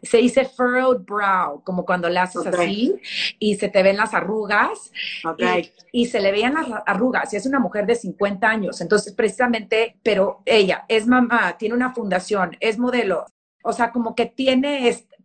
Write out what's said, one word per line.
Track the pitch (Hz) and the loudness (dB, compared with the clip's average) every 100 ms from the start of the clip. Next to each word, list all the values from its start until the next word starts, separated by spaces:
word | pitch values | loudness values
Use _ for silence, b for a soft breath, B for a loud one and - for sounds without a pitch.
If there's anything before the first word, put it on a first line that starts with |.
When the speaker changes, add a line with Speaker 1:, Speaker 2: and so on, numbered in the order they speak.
Speaker 1:
se | - 233 | -2 2
dice | 247 262 262 | 2 2 -2
furrowed | - 247 254 262 220 | -2 0 0 0 0
brow, | 190 208 196 185 156 147 | -2 -4 0 0 -2 -6
como | - 180 180 | -6 -6 -2
cuando | 180 170 | -2 0
le | 180 | 0
haces | 180 202 175 | -2 -4 -2
Speaker 2:
Ok. | |
Speaker 1:
así | 175 175 202 277 403 B B B B | 0 0 0 -2 -2 B B B B
y | 214 190 | -2 0
se | 196 | 0
te | 196 | 4
ven | 190 202 | 4 4
las | 226 | 0
arrugas | 190 185 220 208 208 294 427 - B B B 165 | -2 -2 -4 0 0 0 -4 -14 B B B -8
Speaker 2:
Ok. | 165 | -2
Speaker 1:
y, | 180 180 175 _ _ 247 | 0 0 -4 _ _ -2
y | 233 | 0
se | 220 | 2
le | 196 | 2
veían | 202 240 311 | 2 0 -2
las | 254 214 - | -4 -6 -2
arrugas | 190 254 170 185 | 0 2 0 -2
y | 202 | -4
es | 262 | 0
una | 277 | 0
mujer | 185 208 196 | 0 0 0
de | 233 | 0
cincuenta | 185 - 202 190 220 | -2 -2 -2 0 0
años. | 220 175 170 | 0 -4 -4
Entonces, | 170 208 202 | 0 0 0
precisamente, | - 214 - 247 220 196 220 233 _ | -2 -2 2 0 0 0 0 0 _
pero | 226 190 196 - - | 0 2 0 -2 2
ella | 220 190 143 - | 4 4 0 0
es | 220 226 | 0 4
mamá, | 254 233 233 185 - | 4 4 2 0 -2
tiene | 220 240 | -4 -2
una | 247 | -2
fundación, | 240 208 180 - 208 180 - | -4 -2 -2 0 -2 -2 -2
es | 226 214 | -2 0
modelo, | 247 247 202 160 - _ _ _ | 0 0 0 -2 -6 _ _ _
o | 233 | -6
sea, | 233 233 | -2 -2
como | 247 226 - | -2 -4 -2
que | 233 | -4
tiene | - 262 254 285 277 240 | 0 2 2 2 2 0
es-, | - _ _ | 0 _ _